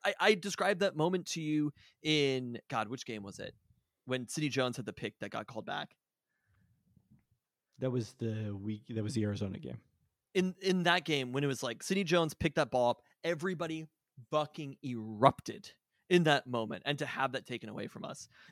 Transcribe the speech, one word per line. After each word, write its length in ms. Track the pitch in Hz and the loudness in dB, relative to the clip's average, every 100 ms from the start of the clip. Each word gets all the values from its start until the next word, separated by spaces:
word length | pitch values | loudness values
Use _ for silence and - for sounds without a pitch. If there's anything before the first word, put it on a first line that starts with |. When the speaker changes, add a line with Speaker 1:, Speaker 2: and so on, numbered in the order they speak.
Speaker 1:
I, 100 | 196 202 | -4 2
I 140 | 185 | 2
described 460 | 214 202 - 190 196 | 2 0 -2 0 2
that 160 | 196 151 | 0 2
moment 300 | 160 185 175 | 0 0 -2
to 100 | 165 | -6
you 300 | 156 151 147 - - _ | -2 0 0 -4 -16 _
in, 560 | 156 156 139 131 123 117 - | 0 4 4 2 -2 -8 -6
God, 180 | 127 107 | -4 -4
which 160 | 135 | -6
game 200 | - 107 | -8 -10
was 140 | 98 98 | -10 -12
it? 160 | - - _ _ _ _ - | -12 -14 _ _ _ _ -4
When 220 | 127 123 | -4 -2
Sidney 200 | - 151 | -2 0
Jones 280 | 131 127 120 | 2 0 -2
had 100 | 104 | -8
the 80 | |
pick 240 | - 107 - | -8 -8 -8
that 120 | 104 | -8
got 160 | 113 107 | -8 -8
called 180 | 113 110 | -10 -8
back. 300 | 147 - _ _ _ _ _ _ _ _ _ _ _ _ - _ _ _ _ _ - | -8 -8 _ _ _ _ _ _ _ _ _ _ _ _ -20 _ _ _ _ _ -6
Speaker 2:
That 100 | 131 | -2
was 240 | 123 107 - | 0 -2 -4
the 380 | 113 110 107 101 | -4 -2 -4 -6
week, 260 | 104 104 - | -6 -6 -6
that 140 | 110 | -4
was 120 | 107 | -2
the 100 | 110 | 0
Arizona 340 | 104 104 101 95 | 0 0 -4 -6
game. 200 | - 120 - _ _ _ _ | -10 -12 -16 _ _ _ _
Speaker 1:
In, 220 | 190 185 180 | 0 0 0
in 220 | 190 185 | 0 4
that 200 | 175 175 | 4 4
game, 280 | - 147 127 | 4 0 0
when 100 | 131 | 0
it 60 | 143 | 0
was 120 | 131 | 0
like, 220 | 127 117 | -2 -4
Sidney 220 | - 190 | -2 0
Jones 300 | 180 175 165 | 4 4 4
picked 200 | - 165 | 0 0
that 160 | 165 143 | 0 2
ball 200 | 127 120 | 4 4
up, 120 | 117 _ _ | 2 _ _
everybody 640 | 165 170 180 175 165 160 156 _ _ - 120 | -4 -2 -2 -4 -4 -6 -10 _ _ -20 -2
fucking 460 | 151 147 - 143 131 | -2 0 -4 -10 -8
erupted 880 | 139 120 110 107 131 - - - - - _ _ - | -6 -6 -6 6 6 6 0 -12 -14 -20 _ _ 4
in 140 | 180 | 6
that 240 | 160 143 - | 8 4 4
moment, 380 | 120 110 92 - | -2 -2 -4 -4
and 140 | 143 | -2
to 60 | 139 | -4
have 260 | - 135 | -2 -2
that 140 | 127 - | -2 -6
taken 220 | 120 107 | -8 -8
away 200 | 104 196 | -8 -8
from 160 | - | -10
us, 240 | - - - - - | -12 -12 -16 -20 -2